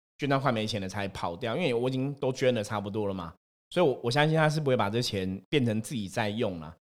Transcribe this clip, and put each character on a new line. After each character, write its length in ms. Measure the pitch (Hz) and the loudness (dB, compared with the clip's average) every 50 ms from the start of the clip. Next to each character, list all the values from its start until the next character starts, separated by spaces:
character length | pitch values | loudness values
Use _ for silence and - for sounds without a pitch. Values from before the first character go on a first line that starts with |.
| _ _ _ _ | _ _ _ _
捐 100 | 147 135 | 0 0
到 100 | 139 135 | 0 2
快 140 | 131 139 120 | 2 2 0
没 120 | 110 107 | 0 0
钱 160 | 107 113 101 | 0 -2 -4
了 80 | 95 92 | -4 -4
才 200 | 92 101 101 98 | -4 -4 -6 -6
跑 260 | - - - 90 85 | -6 -6 -6 -6 -6
掉， 220 | 87 120 113 113 | -4 -4 -4 -2
因 60 | 160 185 | 0 0
为 100 | 147 120 | 0 0
我 140 | 117 123 131 | 2 0 0
已 40 | 131 | 0
经 220 | 131 131 139 143 | 0 -2 -2 -4
都 180 | - - 127 127 | -2 -2 -2 0
捐 220 | - 135 127 123 | 2 2 2 4
了 80 | 113 104 | 2 0
差 180 | - 113 104 | -2 -4 -4
不 80 | 98 104 | -4 -2
多 200 | 98 110 104 98 | -2 -2 -2 -2
了 40 | 95 | -2
嘛， 220 | 95 85 82 - _ _ _ _ _ _ _ | -4 -6 -8 -12 _ _ _ _ _ _ _
所 120 | - 180 180 | 0 4 4
以 20 | |
我， 140 | 147 123 - - | 4 4 2 -2
我 40 | 120 | 0
相 160 | 123 143 151 156 | 2 4 4 4
信 80 | 160 | 4
他 120 | 160 156 151 | 4 4 2
是 120 | 147 160 | 2 0
不 80 | 151 139 | 2 2
会 80 | 127 | 4
把 120 | 120 107 101 | 4 2 2
这 140 | 104 120 120 | 2 0 -2
钱 400 | - - 98 95 92 92 98 - _ | 0 -2 -2 -2 -2 -4 -6 -6 _
变 180 | - 147 123 | 0 2 2
成 160 | 117 107 110 110 | 2 0 0 -2
自 140 | - 151 | -4 -6
己 120 | 117 101 92 | -6 -6 -4
在 200 | - 120 110 104 | -4 -2 -2 -2
用 320 | 104 113 120 104 90 82 | 0 -2 -2 -2 -2 -6
啦。 120 | 78 76 80 - _ _ | -10 -12 -14 -18 _ _